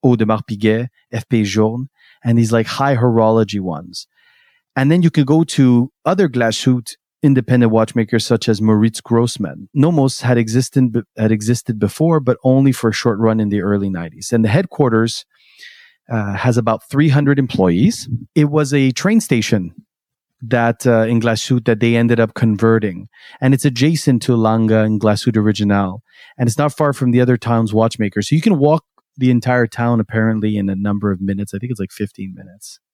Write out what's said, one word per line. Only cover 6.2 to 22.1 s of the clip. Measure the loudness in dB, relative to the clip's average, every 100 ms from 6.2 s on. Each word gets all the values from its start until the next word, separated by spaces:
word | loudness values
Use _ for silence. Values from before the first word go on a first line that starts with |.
| 0
Glashütte | 0 -2 0 0 0 -4 -20 _ _
independent | 2 2 2 2 4
watchmakers | 2 0 -2 0 -2 0
such | -2 0
as | 0
Moritz | 2 2 2 -2
Grossman. | -2 0 0 -4 -10 -10 -8
Nomos | 0 2 2 0 0
had | 0 0
existed, | 2 -2 0 0 0 -2 -6 -4
had | 0
existed | 0 0 -2 -4 -4
before, | -4 0 0 2
but | 0 0
only | 2 4 2
for | 2 -2
a |
short | 0 -2 0
run | 0 2
in | 0
the | -2
early | 0 0 -2
nineties. | -6 -10 -14 -4
And | 0
the | 2
headquarters, | 0 -2 0 2 2 0 -4 -14 _ _ _ -20 -20 -20 _ _
uh, | -6 -4
has | -4 0 0
about | 0 -4 -4
three | 0 2
hundred | 2 2 0
employees. | -2 0 2 4 2 0 -8 -10 -4
It | -2 0
was | 0 0
a | 0 0
train | 0 0 0
station | 0 -2 0 -2 -4 -12 _ _ _ _ _ _
that, | -4 0 0 0
uh, | 2 2
in | 2 0
Glashütte | 0 -2 -2 -2 0
that | 0
they | 2
ended | 2 2